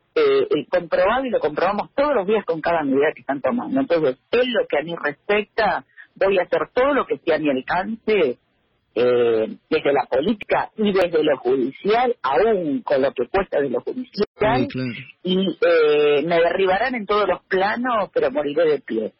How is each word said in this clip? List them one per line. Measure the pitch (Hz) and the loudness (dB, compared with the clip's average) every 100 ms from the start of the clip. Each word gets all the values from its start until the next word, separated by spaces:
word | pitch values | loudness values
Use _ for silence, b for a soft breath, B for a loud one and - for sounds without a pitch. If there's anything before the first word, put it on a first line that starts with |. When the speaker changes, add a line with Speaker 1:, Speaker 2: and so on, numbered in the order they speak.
| _ | _
Speaker 1:
eh, | - 143 135 - | 2 4 2 2
eh, | 151 - | -2 -2
comprobado | 180 170 180 185 247 | -4 -2 0 2 0
y | 269 | -2
lo | 190 | -2
comprobamos | 147 151 175 208 170 | -2 -2 -2 -2 -6
todos | - 294 | -2 0
los | 247 185 | 0 0
días | 214 | -2
con | 180 165 | -2 -4
cada | 165 170 | -2 -2
medida | 139 135 151 | 0 2 0
que | - | -2
están | - 139 | -8 -4
tomando. | 131 120 - 135 | -2 -4 -2 -4
Entonces, | 135 170 147 127 _ | 0 0 0 -2 _
en | 233 254 | -2 0
lo | 214 - | -2 -2
que | 151 | -4
a | |
mí | 160 170 | -4 -6
respecta, | 147 143 - 208 208 - 208 156 B B B | -8 -8 -2 -2 -2 -2 -2 -2 B B B
voy | - 190 196 | -2 0 0
a | |
hacer | 165 165 156 | 0 -2 -2
todo | - 285 | 0 2
lo | 262 - | 0 -2
que | |
esté | 147 165 | -4 -2
a | 156 | 0
mi | 151 | 0
alcance, | 131 - 170 196 226 - 208 139 117 _ _ _ _ _ 107 | -2 -2 -4 -4 -6 -2 0 0 -2 _ _ _ _ _ 0
eh, | 123 120 117 110 110 - _ | 2 2 2 0 -2 -8 _
desde | 156 143 | -2 0
la | 139 - | 0 0
política | 127 175 220 - 165 - - | -2 0 -4 -2 -2 -2 -2
y | 208 | 0
desde | 190 175 160 | 2 2 2
lo | 151 135 | 0 0
judicial, | 123 135 127 - 196 226 254 - | 0 0 -2 -4 0 2 0 -2
aún | 135 151 220 202 170 131 | -2 2 2 2 -2 -4
con | - 139 | 0 0
lo | 135 | 0
que | - 123 | -2 -2
cuesta | 196 190 147 | -2 0 -2
de | 139 | -2
lo | 123 | -2
judicial, | - 254 - - 208 - 214 247 | -4 -8 -10 -6 -6 -2 0 0
Speaker 2:
Sí, | 285 | -2
claro. | 131 127 104 - _ | -4 -6 -8 -16 _
Speaker 1:
y, | 180 185 190 - | -2 0 0 0
eh, | 170 165 151 147 147 147 160 | 2 4 4 4 4 2 2
me | 170 | 2
derribarán | 170 185 190 190 254 247 | 2 2 2 2 -2 -4
en | 202 | -2
todos | 208 190 | 0 0
los | 175 | -2
planos, | - 185 202 233 254 226 175 | -2 -2 0 -2 -2 -2 -2
pero | 165 147 | -2 -2
moriré | 143 143 147 160 | -2 -2 0 2
de | 147 | 0
pie. | - 110 107 - | -2 -6 -6 -8